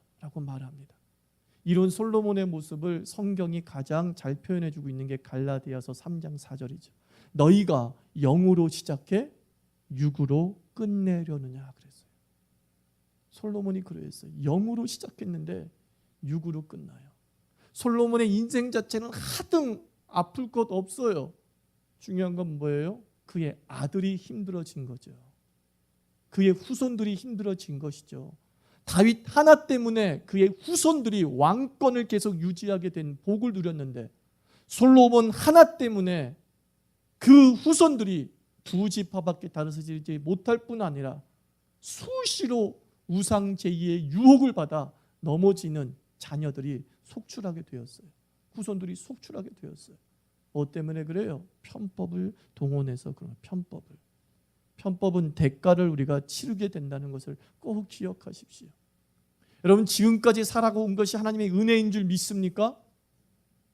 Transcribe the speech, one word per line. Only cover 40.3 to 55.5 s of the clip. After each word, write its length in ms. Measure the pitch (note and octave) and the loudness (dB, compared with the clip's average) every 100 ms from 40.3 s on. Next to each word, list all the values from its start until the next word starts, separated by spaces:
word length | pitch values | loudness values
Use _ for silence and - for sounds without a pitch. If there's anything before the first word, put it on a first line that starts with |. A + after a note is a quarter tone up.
| F3+ A#3 A#3 | -4 -2 -2
뿐 240 | A#3 A#3 | -2 -6
아니라 380 | F3+ C#3 C3+ D3 - _ _ _ _ _ | -6 -6 -8 -10 -18 _ _ _ _ _
수시로 1000 | - - - C5 B4 - C#4+ A#3+ G3+ - _ _ - | -18 -14 -10 -6 -4 -4 -2 -2 -2 -6 _ _ -6
우상 480 | F3+ G3 G#3 G3 G3 | -4 0 0 -2 -4
제의의 540 | F3 E3+ F3 F3 D3 | -6 -4 -4 -4 -4
유혹을 400 | E3+ C4 C4+ C4 | 4 8 8 6
받아 400 | G#3+ D3+ D#3 C3+ - _ _ | -2 -4 -6 -8 -14 _ _
넘어지는 760 | D3+ D#3+ G3 F#3+ E3 D#3 B2+ C3+ _ - | -4 2 2 2 -2 -6 -8 -12 _ -20
자녀들이 640 | - D3 D3+ C#3 C#3 C3 - _ | -12 -8 -6 -6 -8 -8 -12 _
속출하게 600 | - A#3+ - - G3 E3 | -20 -18 -18 -12 -12 -12
되었어요. 440 | D#3 B2 A#2+ - E3 _ _ _ _ | -14 -16 -18 -20 -20 _ _ _ _
후손들이 420 | A3+ G#3+ G3 F3+ | -12 -10 -8 -10
속출하게 560 | F3+ - B3+ - - F#3+ - | -14 -16 -20 -18 -16 -16 -18
되었어요. 360 | D3+ D3+ - - _ _ _ _ _ | -20 -20 -20 -20 _ _ _ _ _
뭐 180 | D3 C#3+ | -8 -6
때문에 340 | E3 D#3 D#3 | -6 -8 -8
그래요? 400 | D#3 F3 G#3+ C#3+ F#3 _ | -8 -6 -6 -8 -14 _
편법을 680 | - - G3+ - F3 F3 F#3+ - _ | -20 -14 -12 -8 -8 -6 -8 -10 _
동원해서. 580 | - C#3 C#3+ C3+ B2 - | -8 -4 -4 -4 -8 -12
그런 220 | D3 - A#2+ | -14 -16 -18
편법을. 420 | - F3+ F3+ E3+ - D3 _ _ _ _ _ _ _ _ | -12 -10 -10 -16 -20 -20 _ _ _ _ _ _ _ _
편법은 580 | G3 F3+ G3 F3 D#3 | -8 -2 0 0 0
대가를 540 | - C#3 | 0 0